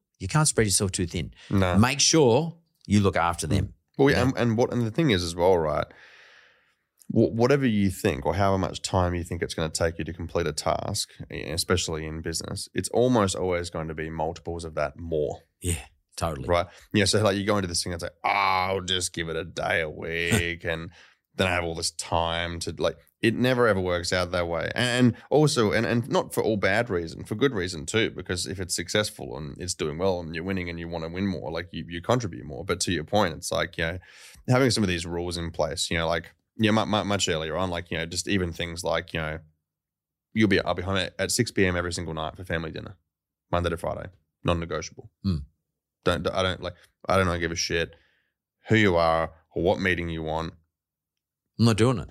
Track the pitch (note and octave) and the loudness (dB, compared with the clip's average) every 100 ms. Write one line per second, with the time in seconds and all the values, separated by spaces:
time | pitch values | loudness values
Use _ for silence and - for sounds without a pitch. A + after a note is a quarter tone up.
0 | _ _ G2 D3+ D3+ - A2 F#2 G2+ - | _ _ -2 2 2 4 2 2 0 0
1 | E2+ F2+ C#2+ - - G2 F#2 F2+ A#2+ C#3 | -2 -4 -6 -10 -2 2 4 6 4 4
2 | - D#3+ C3+ A#2 E3 - _ _ - G#2 | 4 6 6 6 2 -4 _ _ 2 4
3 | G2 F2+ E2+ E2 D#2+ D2 - - _ - | 4 4 2 0 0 0 0 -6 _ 2
4 | C#3 - B2+ B2+ A#2 A2+ B2 A#2+ A2+ G#2+ | 4 6 4 2 2 2 2 0 -2 2
5 | E3 F#2+ F2 E2+ F2 F#2 D#2 D#2 D#2 - | 4 2 0 2 4 6 4 0 -2 -8
6 | - - - - _ _ _ _ _ _ | -20 -20 -20 -20 _ _ _ _ _ _
7 | - - A2 A2 A#2+ C#3+ C3 G#2+ G2 E2+ | -4 2 2 4 4 4 4 4 4 2
8 | G#2+ C#2 D2 E2 G2 G2 F#2 - - F#2+ | 0 0 0 2 4 2 0 -4 -2 0
9 | F2 F2 E2+ F2 - - D#2+ - E2+ E2+ | 2 0 -4 -4 -4 -4 -4 0 -2 -2
10 | D#2+ E2 E2 F2 E2 D2+ - D#2 - G#2 | -6 -8 -4 -2 -2 -2 -2 -2 -2 -6
11 | - - - - - E2+ - F#2 - D#2+ | -6 -10 -14 -10 -6 -4 0 0 0 -4
12 | D#2+ D#2+ D#2+ E2 - - - - F2+ - | -6 -6 -6 -6 -6 -8 -8 -6 -2 2
13 | B2 B2 G2 - F#2 F2 F2 F2 D#2+ D#2+ | 4 4 2 0 -2 -2 -4 -6 -6 -6
14 | D#2+ D#2+ D#2 E2 - E2+ E2 D#2 D2 - | -6 -4 -6 -6 -8 -8 -8 -4 -4 -4
15 | E2+ D#2+ D2 - _ _ E2+ E2+ - _ | -4 -2 -2 -4 _ _ -4 -4 -6 _
16 | _ - E2 D2 B1+ F2 F2 - - G#2+ | _ -6 -4 -4 0 0 0 -8 -2 2
17 | G2 G#2 G#2 G2+ G2+ G#2 F#2 E2 - E2+ | 2 4 2 2 2 0 0 -4 -4 -6
18 | F2 - - G2+ G2 F#2+ F#2 F#2+ F2+ F#2 | -8 -4 0 2 2 2 0 -2 -2 -2
19 | F2 - E2 D#2+ E2 E2 E2 G2+ D#2 D#2 | -2 -6 -6 -6 -6 -6 -2 0 -2 -6
20 | E2+ E2 E2+ G#2 E2+ E2+ E2+ E2 E2 - | -6 -4 0 0 0 -4 -6 -6 -8 -16
21 | - _ _ - F#2+ F2+ E2+ E2 E2 - | -20 _ _ -2 0 0 -2 -4 -6 -6
22 | - E2+ E2 E2 E2+ E2+ E2+ E2 E2+ E2 | -4 0 0 -2 -4 -6 -8 -4 -4 -4
23 | _ _ A2+ - B2 B2+ A#2+ F#2+ F#2 F2 | _ _ 0 2 2 4 4 4 2 -2
24 | E2+ F#2 F2 F2+ E2+ E2 D#2+ - B2 B2 | 0 0 0 0 -2 -2 -4 -2 0 4
25 | B2 - - C#3 D3+ D3 G#2+ E2+ A2+ A#2 | 4 2 2 4 4 4 2 2 2 0
26 | A#2 D3 - - G2 A2 F#2+ G2+ - F2+ | 0 0 0 0 0 2 2 2 0 -2
27 | E2 - - A2 C#3 A2+ F2 F2 C#2 A2 | -4 -8 -8 0 0 0 -4 -6 -2 0
28 | G2 - - F2+ E2+ G2 F2+ - E2 G#2+ | 0 -2 -4 -4 -4 -6 -6 -6 -2 0
29 | G#2+ - C2 B1+ D2+ - F2+ - D#2+ D2+ | 0 -4 -10 -10 -10 -8 -8 -4 -4 0
30 | F#2+ F2+ E2 E2 F2+ F#2+ F2 E2+ E2+ E2+ | 0 0 -4 -6 -4 -4 -4 -8 -8 -6
31 | D#2+ F2 G2 E2+ A#1+ D#2+ F#2 E2+ D#2+ F2 | -6 -2 -2 -2 -6 -8 -8 -10 -10 -6
32 | F2 A#2+ G#2+ C#2+ C#2+ B1+ F#2 F2 - F2 | 0 0 0 -8 -12 -8 -4 -2 0 -2
33 | D#2+ G#2 F#2+ D#2 - E2 E2 - E2 F2+ | 0 2 2 0 -4 -2 -2 -2 -4 -4
34 | - - - - - B2+ C3+ A2 G2 F2 | -10 -20 -20 -8 0 4 4 4 2 0
35 | F2 E2+ F2 F2 E2+ D#2+ D#2 D#2+ - E2+ | -4 -6 -4 -4 -4 -2 -2 -2 -2 0
36 | E2 E2+ E2 - _ - G#2+ G#2+ E2+ G#2 | 0 0 -4 -14 _ 0 2 4 2 0
37 | F#2 G2+ F#2 E2 D#2+ D#2 F#2 E2+ E2+ E2+ | 0 0 0 -2 -2 -2 -2 -4 -4 -4
38 | E2 F2+ - G2+ F2+ E2 F2 E2 E2+ E2 | -4 -6 -2 0 0 -4 -8 -6 -2 -2
39 | E2+ E2+ D#2 D#2 - _ _ _ _ _ | -2 -6 -6 -6 -12 _ _ _ _ _
40 | _ _ _ A2 G#2+ F#2+ - F#2 F2+ F#2+ | _ _ _ 2 4 4 2 -2 -2 -2
41 | F2 - F#2+ - A2+ - F#2 F2 F2 F2 | -2 -4 -2 0 0 2 2 2 -2 -4
42 | E2+ D#2+ D#2 - F#2 E2+ D#2+ D#2 D#2 - | -6 -6 -6 -8 -6 -4 -4 -8 -12 -18
43 | _ _ _ _ _ F2 F2 E2+ D2+ C#2+ | _ _ _ _ _ -2 0 -2 -4 -6
44 | - - _ _ - E2+ E2 D#2 D#2 - | -8 -16 _ _ -2 -2 -2 -6 -8 -14
45 | - _ G2 E2 C2+ _ _ _ _ _ | -20 _ -2 -2 -4 _ _ _ _ _
46 | - E2+ F2 - F#2 F2 F2 F2 _ _ | -2 -2 -2 -2 -2 -4 -8 -14 _ _
47 | - G2 F#2 E2+ E2+ E2 - E2+ E2 - | -2 2 2 0 -2 -4 -2 -2 -4 -8
48 | _ _ _ _ _ _ - A2 G#2+ E2+ | _ _ _ _ _ _ 0 2 4 4
49 | E2 D#2+ D#2+ - _ - E2+ G2+ F#2+ E2+ | 4 2 0 -6 _ -2 0 2 0 0
50 | E2+ D#2+ D#2 D#2+ E2 - _ _ _ _ | -2 -6 -4 -4 -6 -10 _ _ _ _
51 | _ _ _ _ _ - A#2 G#2 A#2 A#2+ | _ _ _ _ _ 2 4 4 4 2
52 | C2+ | -4